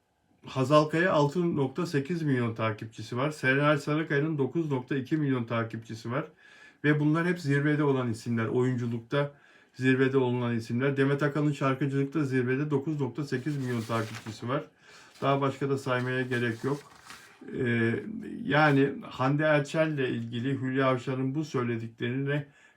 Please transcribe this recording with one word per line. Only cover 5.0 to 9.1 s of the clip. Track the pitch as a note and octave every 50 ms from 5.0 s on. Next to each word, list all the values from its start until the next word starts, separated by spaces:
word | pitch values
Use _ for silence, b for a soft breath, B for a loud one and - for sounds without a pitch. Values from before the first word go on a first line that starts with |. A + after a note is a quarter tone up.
| A#2+ - D#3+
milyon | D#3 D3+ C#3 C3 B2+ A#2
takipçisi | A2+ A#2+ A#2 A#2 A2 - A2+ A2+ - A2+ A2 - A#2
var. | A#2+ C#3+ D#3 - B B B B B B B B B B -
Ve | D3 D3 D3
bunlar | D3 D3+ D3+ E3 E3+
hep | F3+ F3+ -
zirvede | - C#3 C#3+ C#3+ C#3+ D3+ D3+ D3 D3+
olan | C#3+ C3+ C3 B2 A#2+
isimler. | G#2+ - - A#2+ A#2 A#2 A2+
Oyunculukta | A2 - B2+ B2 B2+ B2+ A#2+ B2 A#2 A#2+ A#2 A2+ -